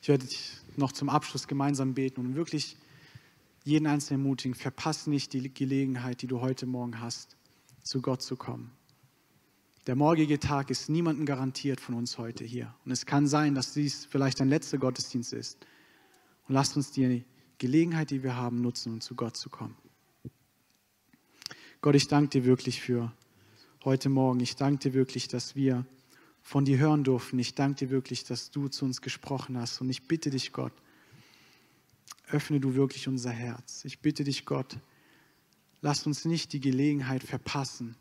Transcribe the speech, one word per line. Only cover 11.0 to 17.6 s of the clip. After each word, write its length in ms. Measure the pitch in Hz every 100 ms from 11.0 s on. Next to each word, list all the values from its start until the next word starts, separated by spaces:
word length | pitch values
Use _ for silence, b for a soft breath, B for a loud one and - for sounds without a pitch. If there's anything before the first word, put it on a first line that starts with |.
| 170 151 147
garantiert 540 | 135 131 131 143 131
von 140 | -
uns 220 | 120 120 -
heute 280 | 117 117
hier. 300 | 113 123 113 -
Und 80 | -
es 140 | 127 -
kann 200 | 143 143
sein, 280 | 147 151
dass 180 | 135 123
dies 340 | 147 147 - -
vielleicht 340 | 139 135 127
dein 80 | 135
letzter 300 | 151 - 139
Gottesdienst 540 | 127 123 - 127 113
ist. 340 | 117 117 - b b b b b b b b -
Und 60 |
lasst 220 | 135 135 147
uns 160 | 139
die 320 | - 127 123 120 b b
Gelegenheit, 520 | _